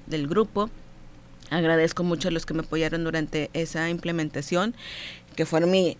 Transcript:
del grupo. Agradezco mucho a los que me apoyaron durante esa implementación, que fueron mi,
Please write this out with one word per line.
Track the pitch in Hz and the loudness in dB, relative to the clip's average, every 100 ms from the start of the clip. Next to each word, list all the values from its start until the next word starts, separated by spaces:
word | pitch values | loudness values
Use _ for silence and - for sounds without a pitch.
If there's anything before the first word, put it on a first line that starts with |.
| - | -6
del | 160 143 | -4 0
grupo. | 185 220 202 220 - - - - - - - - | 2 2 0 -2 -6 -18 -18 -18 -20 -20 -20 -4
Agradezco | 165 160 165 165 - | 0 4 6 4 2
mucho | 175 165 185 | 0 0 0
a | |
los | 165 - | -2 -2
que | 160 | -4
me | |
apoyaron | 151 160 156 170 | -2 0 0 0
durante | 165 160 156 156 - | 0 -2 -2 -2 -2
esa | 170 160 165 165 | -2 -4 -2 -2
implementación, | 170 170 170 151 147 143 175 214 - - - - - - - | -2 -2 -2 -2 -4 -2 0 0 -4 -12 -14 -14 -16 -12 -2
que | 160 | 2
fueron | 160 170 | 4 6
mi, | 190 175 - | 6 4 0